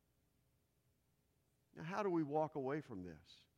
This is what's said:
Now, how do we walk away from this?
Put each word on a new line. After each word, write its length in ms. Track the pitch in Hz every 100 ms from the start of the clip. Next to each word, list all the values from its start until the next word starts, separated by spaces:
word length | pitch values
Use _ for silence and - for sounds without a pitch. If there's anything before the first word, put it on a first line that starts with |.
| _ _ _ _ _ _ _ _ _ _ _ _ _ _ _ _ _ -
Now, 80 |
how 180 | 165 196
do 80 | 202
we 140 | 170
walk 320 | 147 151 151 151
away 240 | 131 151
from 240 | 139 104
this? 380 | 90 78 - - -